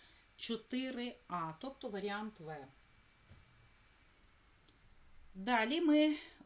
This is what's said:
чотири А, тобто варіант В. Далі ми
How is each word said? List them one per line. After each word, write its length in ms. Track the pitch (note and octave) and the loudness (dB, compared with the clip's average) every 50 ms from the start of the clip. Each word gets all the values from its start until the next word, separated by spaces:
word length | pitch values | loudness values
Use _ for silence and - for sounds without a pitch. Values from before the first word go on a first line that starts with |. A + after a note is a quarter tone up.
| - - - - - - _ | -20 -20 -20 -20 -20 -20 _
чотири 800 | - - - A#3 A3 - - B3+ B3+ C4 C4 C4 A#3+ A#3+ B3 - - - - | -4 -2 -2 -2 -4 -4 -6 -4 -4 -4 -4 -4 -6 -6 -6 -8 -12 -10 -8
А, 240 | F3 F3 E3 D#3+ D#3 - | -6 -4 -4 -6 -6 -8
тобто 280 | - C4+ C4+ - - A#3 | -10 -10 -10 -10 -8 -8
варіант 520 | G3+ G3 G3 G3+ G3+ G#3 A3 G#3+ G#3 - | -6 -4 -4 -4 -4 -4 -6 -8 -10 -12
В. 260 | D#3 D#3 D#3 C#3+ C3 - - - - - - - - - _ - - - - - - - - - - - - - - - - - - - - - - - - - _ - - _ - - - - - - - - - - - - - - - | -12 -10 -10 -10 -12 -16 -20 -20 -20 -20 -20 -20 -20 -20 _ -20 -20 -20 -20 -20 -20 -20 -20 -20 -20 -20 -20 -20 -20 -20 -20 -20 -20 -20 -20 -20 -20 -20 -20 -20 _ -20 -20 _ -20 -20 -20 -20 -20 -20 -20 -20 -20 -20 -20 -20 -20 -18 -14
Далі 460 | F#3+ F#3+ A#3+ B3 A3+ A3 A#3 D4 E4+ | -6 0 2 2 4 4 2 2 4
ми 360 | F4 D4+ D4+ D4+ D4+ D#4 D4+ - - - - - - | 6 6 8 8 8 6 4 0 -4 -12 -16 -16 -12